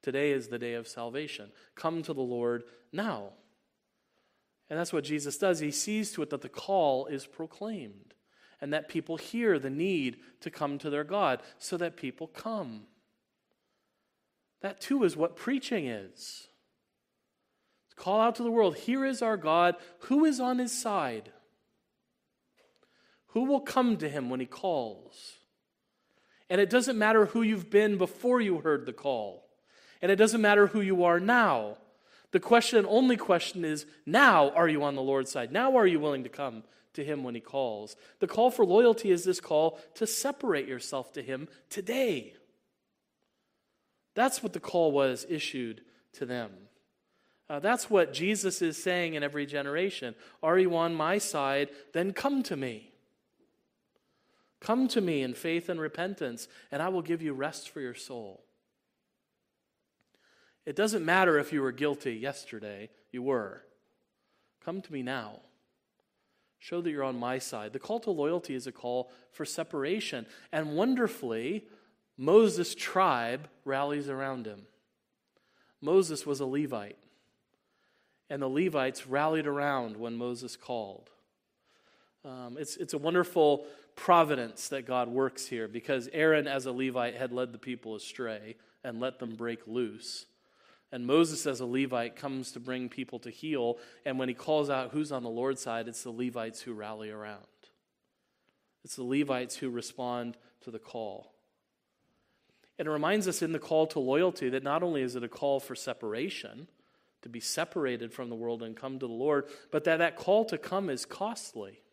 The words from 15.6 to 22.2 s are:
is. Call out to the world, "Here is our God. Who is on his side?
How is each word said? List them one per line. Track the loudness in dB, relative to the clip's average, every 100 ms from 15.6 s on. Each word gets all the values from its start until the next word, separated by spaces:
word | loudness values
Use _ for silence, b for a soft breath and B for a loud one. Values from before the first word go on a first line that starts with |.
| 0 -2 -2
is. | -6 -10 -16 -16 -16 -20 _ _ _ _ _ _ _ _ _ _ _ _ _ _ -10
Call | 0 4
out | 4 4
to |
the | 0
world, | 4 4 4
"Here | -2 0 0
is | 0
our | 0 0
God. | 2 6 6 4 B B
Who | 0 4 6
is | 4
on | 0 0
his | -2
side? | -2 -2 0 -2 -4 -10 -20 _ _ _ _ _ _ _ _